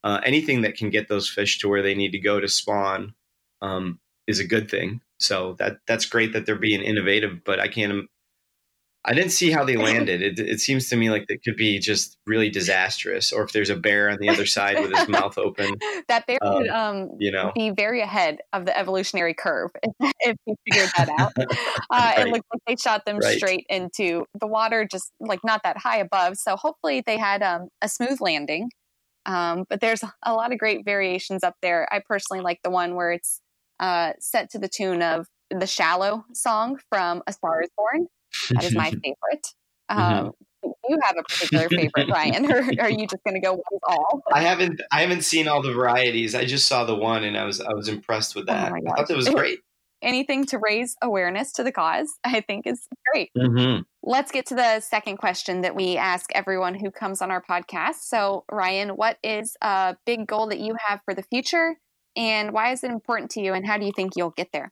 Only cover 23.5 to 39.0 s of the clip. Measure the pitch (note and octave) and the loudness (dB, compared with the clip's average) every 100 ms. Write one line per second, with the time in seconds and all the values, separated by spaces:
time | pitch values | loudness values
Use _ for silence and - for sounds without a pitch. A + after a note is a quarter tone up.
23.5 | F#3 - G3 F3+ - F#3 E3+ - G#3 G#3+ | -2 -2 -4 -4 -2 0 0 -4 -6 -2
24.5 | A3 A3+ A3+ G#3 F#3 - _ A3 F#3+ A3+ | 0 2 2 -2 -6 -10 _ -4 -2 0
25.5 | A3 F#3 F#3+ A#3+ A3+ F3+ G3 F3+ G3 - | 0 0 -2 -2 0 0 2 2 0 -4
26.5 | G3 D4+ D#4+ D#4+ C4+ A#3 A3 G#3 G3 G3 | 0 -2 -2 -2 -2 0 0 0 2 0
27.5 | E3+ F3 _ G#3 - B3 C#4 F#3+ D#3 D3 | -2 -6 _ -4 -2 -2 0 0 0 -2
28.5 | D#3 A#3+ _ _ _ _ _ - F3+ F3 | -4 -4 _ _ _ _ _ -2 0 0
29.5 | E3+ F#3 G3+ A3+ A3+ A3 - A#3 A3+ A#3 | -2 -2 0 0 0 -4 -6 -2 0 0
30.5 | A#3+ A3 G#3 G#3 G3+ F#3+ F3+ - F#3+ F3+ | 0 0 0 0 0 0 -2 -4 -2 -2
31.5 | - F3+ E3+ - G#3 - G3+ - F#3+ F3+ | 0 0 2 2 -2 -2 -4 -2 -4 -4
32.5 | F3 F3+ F3+ F3 F3 E3+ F3 - - _ | -2 0 0 0 0 -2 -2 -4 -8 _
33.5 | _ _ _ F#3 F3 E3 - - A#3 G#3 | _ _ _ 0 2 0 -2 -2 -2 -2
34.5 | A3 F#3+ - F#3+ F3 E3+ E3 E3+ _ _ | -6 -6 -4 -2 2 2 0 -4 _ _
35.5 | F#3+ F#3+ - E3 F3+ G3 A3 - - B3 | -4 -2 2 2 4 0 -2 -8 -4 0
36.5 | G#3+ A#3 C4+ _ G3+ F3 F3 - G3+ E3+ | 0 0 -4 _ 0 0 -2 -6 -4 -2
37.5 | E3 F3 - G#3+ D4 F4 _ _ - - | 0 -2 0 0 0 -2 _ _ -8 -2
38.5 | B2+ - - D#3 - | 0 2 2 0 -2